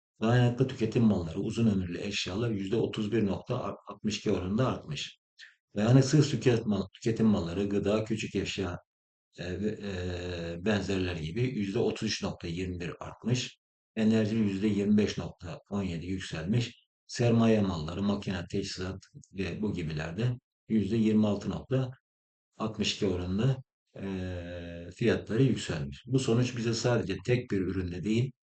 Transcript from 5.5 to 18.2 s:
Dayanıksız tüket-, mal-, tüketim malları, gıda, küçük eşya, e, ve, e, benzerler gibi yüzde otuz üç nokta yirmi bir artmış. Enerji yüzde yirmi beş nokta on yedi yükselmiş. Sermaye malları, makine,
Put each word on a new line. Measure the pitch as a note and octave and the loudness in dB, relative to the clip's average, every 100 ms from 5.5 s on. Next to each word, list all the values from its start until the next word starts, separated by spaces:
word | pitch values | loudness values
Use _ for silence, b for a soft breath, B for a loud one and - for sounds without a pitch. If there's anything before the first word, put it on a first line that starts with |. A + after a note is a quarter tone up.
| B _ G2+ | B _ 0
Dayanıksız | G#2+ C3 B2+ D3+ - | 6 6 8 6 4
tüket-, | A2+ C3 A2+ - | 2 2 2 2
mal-, | G2 G2 | -2 -2
tüketim | - A2+ A2 A2+ | -6 -4 2 4
malları, | G2+ E2+ F2+ G2+ | 4 0 -2 -2
gıda, | G2+ F#2+ G#2+ | 0 2 0
küçük | - A2 G#2 | 0 -4 -2
eşya, | G2+ E2+ - F#2 - - _ _ _ _ - | -4 -2 -2 -4 -6 -12 _ _ _ _ -12
e, | F2+ F#2 | -8 -4
ve, | G#2 G2 | -4 -4
e, | G2+ F2+ F2+ F2 F2+ F2 E2+ E2+ | -6 -6 -4 -6 -6 -6 -6 -4
benzerler | G2+ G2+ G2 F#2+ F#2 E2 | 0 0 0 0 0 -2
gibi | D#2 G#2 | -4 -2
yüzde | B2+ G#2+ G2 A2+ | -2 -2 -2 0
otuz | G#2+ - G#2+ | 0 0 -4
üç | - | -4
nokta | G2 F2 F2 | -4 -6 -6
yirmi | E2 F#2 F2 | -6 -4 -6
bir | E2+ - | -8 -8
artmış. | D#2+ - A2+ B2+ - - _ _ _ A2 | -12 -8 -2 0 -2 -10 _ _ _ 0
Enerji | A2 A2 G#2 A2+ | 4 4 4 2
yüzde | G2+ F#2+ G#2+ | 2 2 2
yirmi | G2 G2+ G#2 | 2 4 4
beş | G2 - | 4 0
nokta | E2 - E2+ - - | -8 -10 -12 -12 -6
on | G2+ | -4
yedi | F#2+ E2 - | -2 -2 -4
yükselmiş. | F#2+ - E2+ E2 A#2+ A#2+ - _ _ - | -6 -6 -6 0 0 0 -6 _ _ -10
Sermaye | - A#2 A2+ A2+ A2 | 0 4 6 6 6
malları, | F#2+ E2+ D#2 F#2+ | 4 0 -4 -2
makine, | G2+ G2+ | 0 0